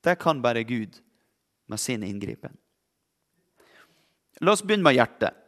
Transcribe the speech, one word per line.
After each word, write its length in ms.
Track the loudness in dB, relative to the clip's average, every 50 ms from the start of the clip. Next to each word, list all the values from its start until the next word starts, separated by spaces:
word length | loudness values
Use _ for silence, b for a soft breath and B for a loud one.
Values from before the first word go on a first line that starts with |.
| _
Det 140 | 0 -2 0
kan 220 | 0 -2 -2 2 0
bare 220 | 0 0 0 -4
Gud 300 | -4 -6 -6 -6 -8 _ -20 _ _ _ _ _ _ _ _ _ _ _ _ _ _
med 80 | -10 -10
sin 240 | -6 -6 -6 -6 -6
inngripen. 500 | -8 -8 -8 -8 -10 -10 _ -14 -18 -20 -20 _ _ _ _ _ _ _ _ _ _ _ _ _ _ _ _ _ _ _ b b b b b b b b b b b b _ _ _ _ -2
La 120 | 2 2 2
oss 100 | 2 2
begynne 200 | 0 0 4 4
med 120 | 4 6
hjertet. 400 | 6 4 2 0 -4 -4 -4 -4 _ _